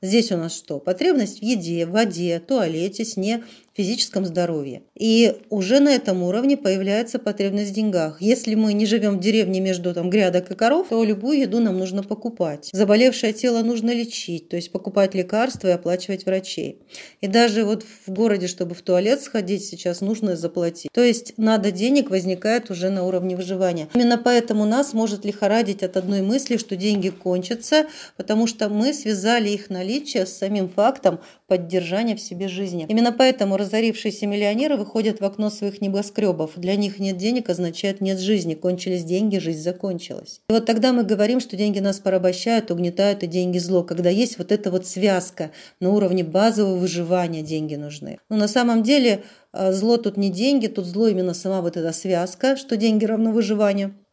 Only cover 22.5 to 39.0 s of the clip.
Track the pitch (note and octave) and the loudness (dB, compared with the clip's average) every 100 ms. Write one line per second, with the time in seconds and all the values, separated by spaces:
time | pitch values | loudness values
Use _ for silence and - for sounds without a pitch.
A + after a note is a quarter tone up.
22.5 | A#3 A#3 F3+ F#3 G3 F3+ F#3 F#3 F3+ F3+ | 0 -2 -4 -2 0 0 0 -2 -4 -4
23.5 | F#3 F#3 E3+ D#3 A#3 A#3+ A#3+ A#3+ A#3+ A#3 | 0 0 0 0 2 4 4 4 2 2
24.5 | G#3 G#3+ A#3 C#4+ A3 A3 G3+ G3+ G3+ G3+ | 0 2 2 0 0 0 -2 -6 -2 2
25.5 | G#3+ A3+ G3 F#3 F#3+ F#3 G3+ F#3+ B3+ C4+ | 2 0 -2 -2 -2 -2 -2 0 0 0
26.5 | A#3 A3+ F#3 G3+ G#3 F#3 F#3 F#3 F3+ F3+ | -4 -4 -4 0 0 -2 -4 -2 -2 -2
27.5 | A#3 - D4+ D#4 - - _ - G#3+ A3+ | -8 0 2 2 -6 -20 _ -2 0 0
28.5 | A3+ G#3+ G#3 A#3+ D4 G#3+ G#3 G3+ A#3+ G#3 | 0 -2 0 0 -2 -4 -2 2 2 2
29.5 | G#3 - F#3 F#3 B3+ D4 A#3 F#3+ - G3 | -4 -6 -8 -4 -6 -4 -4 -4 -4 -4
30.5 | G#3 F#3 F3+ G#3+ C4+ G3 E3+ - - _ | -2 -2 2 2 4 0 0 -10 -20 _
31.5 | F#3 E3+ F#3 E3+ F#3+ A#3 G#3+ - F3 G3 | -2 0 -4 -2 -2 -2 -4 -8 -8 -8
32.5 | F3+ G3 F3 D#3 A3 A#3+ A#3 C4 B3+ G3 | -6 -6 -6 -2 2 2 4 4 4 0
33.5 | F#3+ G3+ G#3+ A3+ A3 A3 G3+ G#3 G3+ G#3 | 0 0 0 0 0 -6 -4 -4 -2 0
34.5 | G#3+ D4 C#4 G3+ A3+ A3 G#3+ G3 G3 G#3 | 0 0 0 -2 -2 -2 0 -4 -2 -4
35.5 | G#3 G3+ G3+ G3 G3 G3+ - G#3 E3 D#3+ | -4 -8 -4 -4 -2 -4 -2 0 0 -4
36.5 | F3 F3 G3+ G3+ G3 G3 F#3 G3+ B3 A#3 | -4 -2 0 0 -2 -6 -2 -2 -2 -2
37.5 | F3 F3 E3 G3 G3 F#3+ F#3+ F#3 G#3 E3 | -2 -4 -4 -4 -2 -2 -2 0 0 0
38.5 | D#3+ F3+ F3+ F#3 F3+ | -2 -2 -2 -2 -4